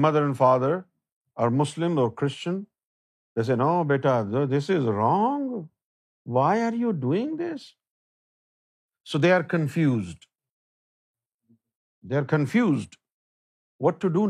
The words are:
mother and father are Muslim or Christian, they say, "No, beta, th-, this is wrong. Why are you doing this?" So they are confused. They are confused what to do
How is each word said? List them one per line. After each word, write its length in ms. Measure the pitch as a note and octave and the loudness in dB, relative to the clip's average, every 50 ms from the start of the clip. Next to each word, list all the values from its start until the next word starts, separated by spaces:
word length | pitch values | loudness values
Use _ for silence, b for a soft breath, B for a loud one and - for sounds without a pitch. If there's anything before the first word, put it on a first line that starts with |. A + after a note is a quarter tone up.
| G3+ | 2
mother 200 | D#3 D3+ D3+ D3 | 2 4 2 2
and 100 | C#3+ C3+ | 0 2
father 380 | A#2 C3+ B2+ C3 B2+ B2+ C#3 E3+ F#3 F#3 _ _ _ _ _ _ _ _ _ _ - A#2 | 2 4 4 4 4 2 0 0 -2 -4 _ _ _ _ _ _ _ _ _ _ -2 0
are 60 | A#2+ A#2+ C#3 D3 | 2 2 2 0
Muslim 360 | C#3+ - E3 E3+ F3 E3+ C#3+ B2 | 0 -2 -4 -2 -2 0 0 0
or 80 | A2+ A2 - | 0 0 -2
Christian, 400 | C#3+ C#3+ - - - E3+ F#3 G3 G#3 - _ _ _ _ _ _ _ _ _ _ _ _ - | -4 -4 -4 -4 -6 -6 -6 -6 -6 -10 _ _ _ _ _ _ _ _ _ _ _ _ -6
they 100 | A#2 A2+ B2 | -4 -2 0
say, 80 | B2+ A2+ C3 | 0 2 2
"No, 100 | D3+ F3 F3 E3 C#3+ C#3 | 2 2 0 0 0 0
beta, 220 | C3 B2+ C#3 B2+ A#2+ G#2 G2 G#2+ | 0 2 2 0 0 0 -2 -2
th-, 140 | C3 C#3+ C3 C3 | -2 -2 0 0
this 160 | D3 D3 F#3+ F#3+ | -2 0 0 -2
is 80 | E3 C3 A2+ G2+ G#2 | 0 0 0 0 0
wrong. 420 | A2 B2 D#3+ G3 G#3+ C4 C#4+ C#4+ C#4 C4 B3 G#3 D#3+ D#3+ _ _ _ _ _ _ _ _ _ _ - - A#2+ | 0 2 2 2 0 0 -2 -4 -6 -6 -8 -8 -10 -12 _ _ _ _ _ _ _ _ _ _ -8 -4 0
Why 160 | B2+ C3+ D#3+ G3 A3+ A#3 A#3 | 2 2 2 2 0 0 -2
are 60 | A3+ A#3 A#3+ | -2 -2 -2
you 80 | A#3 G3+ D3+ B2+ B2 | -2 -2 -2 -2 -2
doing 260 | D3+ G3+ B3 D4+ D#4+ D#4 E4+ | 0 0 -2 -4 -4 -6 -6
this?" 240 | F4 E4 C4+ - - - _ _ _ _ _ _ _ _ _ _ _ _ _ _ _ _ _ _ _ _ _ _ _ _ _ _ - | -8 -8 -10 -14 -18 -20 _ _ _ _ _ _ _ _ _ _ _ _ _ _ _ _ _ _ _ _ _ _ _ _ _ _ -6
So 80 | - D3 C#3+ | -2 2 4
they 80 | F3 F#3 F3+ | 4 4 4
are 40 | D#3 - - | 2 0 -2
confused. 680 | E3+ D#3 C3 - E3 D#3+ C#3+ B2 A2+ F#2+ F2 D#2+ - _ _ _ _ _ _ _ _ _ _ _ _ _ _ _ _ _ _ _ _ _ _ _ _ _ _ A#2 _ _ _ _ _ _ _ _ _ - F#2+ C3 | -2 -2 -2 0 2 2 2 2 0 -2 -6 -10 -16 _ _ _ _ _ _ _ _ _ _ _ _ _ _ _ _ _ _ _ _ _ _ _ _ _ _ _ _ _ _ _ _ _ _ _ _ -10 -4 -4
They 40 | C#3+ C#3+ | -2 -2
are 60 | - D#3 | 0 0
confused 600 | D3+ C#3+ B2 - A#3 B3 G3 C#3+ A2+ G2+ - - - _ _ _ _ _ _ _ _ _ _ _ _ _ _ _ - C3+ | 0 0 0 0 2 2 2 0 0 -4 -8 -14 -20 _ _ _ _ _ _ _ _ _ _ _ _ _ _ _ -4 -2
what 140 | D#3+ E3+ - - | -2 0 0 -2
to 60 | F#3 D#3 | -2 0
do 100 | G3 G#3+ G3 | 0 0 0